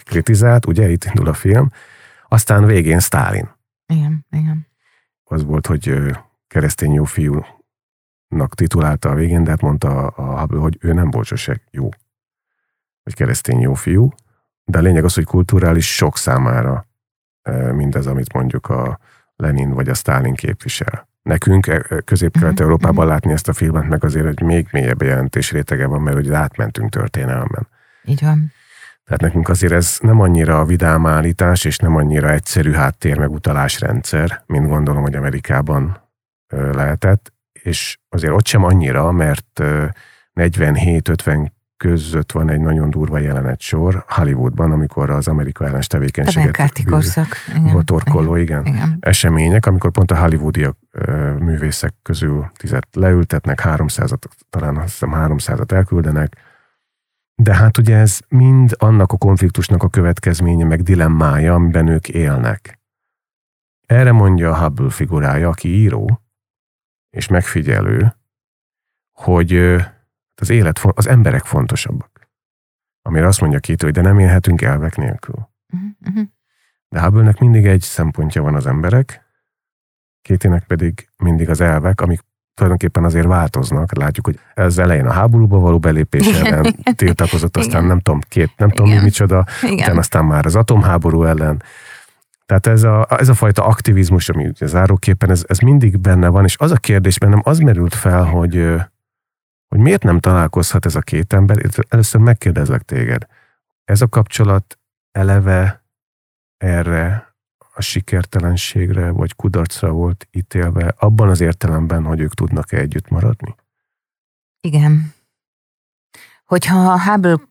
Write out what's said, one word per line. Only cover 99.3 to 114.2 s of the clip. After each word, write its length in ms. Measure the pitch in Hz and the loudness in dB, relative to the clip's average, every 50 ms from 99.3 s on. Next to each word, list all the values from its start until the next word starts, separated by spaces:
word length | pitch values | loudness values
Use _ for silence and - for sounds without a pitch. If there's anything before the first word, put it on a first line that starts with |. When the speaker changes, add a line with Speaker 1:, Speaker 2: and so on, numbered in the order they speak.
| _ _ _ _ _ _ _ - | _ _ _ _ _ _ _ -2
Speaker 1:
hogy 100 | - 101 | 2 4
miért 220 | 113 156 196 196 | 4 4 4 4
nem 160 | - 98 87 85 | 2 2 2 2
találkozhat 640 | - 92 92 87 82 78 - 90 85 - - 92 - | 2 2 2 2 2 0 0 -2 -2 0 -2 -2 -2
ez 80 | 85 73 | 0 -2
a 60 | 71 | -2
két 320 | - - - 76 87 - | -4 -2 -2 -4 -2 2
ember, 260 | - 98 98 101 104 107 | 2 4 4 4 4 2
illetve 240 | - - - - - - | 0 -2 -2 -2 -4 0
először 320 | - 113 107 - - 110 | 2 2 2 4 4 4
megkérdezlek 640 | 107 117 117 - - 98 80 78 71 69 65 60 | 4 4 4 2 2 -2 0 0 0 -2 -2 -4
téged. 440 | - - - 65 60 60 62 58 - _ _ _ _ _ _ _ _ _ _ _ _ | -4 -4 -6 -4 -2 -2 -4 -6 -8 _ _ _ _ _ _ _ _ _ _ _ _
Ez 160 | - 101 101 | -2 0 2
a 80 | 131 110 | 2 2
kapcsolat 720 | - 117 107 - - - 110 101 98 95 - _ - _ _ _ _ _ _ _ | 2 0 0 0 0 0 2 2 2 0 -2 _ -16 _ _ _ _ _ _ _
eleve 720 | - 98 95 98 98 101 95 98 92 90 95 98 - _ _ _ _ _ _ _ _ _ _ _ _ _ _ _ _ | -4 -2 0 2 2 2 2 2 2 2 2 0 -2 _ _ _ _ _ _ _ _ _ _ _ _ _ _ _ _
erre 800 | - 92 90 87 85 82 85 85 82 82 87 101 113 - _ _ _ _ _ _ _ _ _ - - | -6 -4 -2 -2 0 -2 -2 -2 -2 -2 -2 -4 -4 -6 _ _ _ _ _ _ _ _ _ -12 -10
a 40 | |
sikertelenségre 1300 | 98 - - 98 - - - 90 85 - - 95 85 87 87 90 - - - - 90 90 95 92 87 87 | -8 -6 -6 -6 -4 -2 -4 -4 -4 -2 -4 -2 -2 0 -2 -2 -4 -4 -4 -2 -2 -2 -2 -2 -2 -2
vagy 240 | 90 92 87 - - | -2 -2 -4 -4 -6
kudarcra 540 | - - 98 90 90 82 85 - - - 85 | -4 -4 -2 -2 -2 -4 -4 -6 -4 -4 -4
volt 380 | 80 82 87 87 90 - - _ | -2 -2 -2 -2 -4 -6 -10 _
ítélve, 640 | - 95 92 - - 92 87 85 87 87 82 85 - - | -8 -8 -8 -6 -4 -4 -2 -2 -2 -2 -2 -2 -2 0
abban 300 | - 107 110 107 110 98 | 0 2 2 4 4 4
az 120 | 92 82 | 4 2
értelemben, 640 | 87 82 82 - - 85 80 80 82 80 85 82 80 | 2 0 0 0 -2 -2 0 0 -2 -2 -2 -2 -2
hogy 160 | 78 80 80 | -2 -2 -2
ők 140 | 78 76 - | -4 -4 -4
tudnak-e 420 | - - 87 - - - - - - | -4 -4 -2 -2 -4 -6 -4 -4 -4
együtt 300 | 67 73 - 78 - - | -4 -4 -6 -6 -6 -4
maradni? 460 | 90 87 95 113 113 - - 107 - _ _ _ _ _ _ _ _ _ _ _ _ _ | -2 0 0 0 -2 -2 -8 -14 -16 _ _ _ _ _ _ _ _ _ _ _ _ _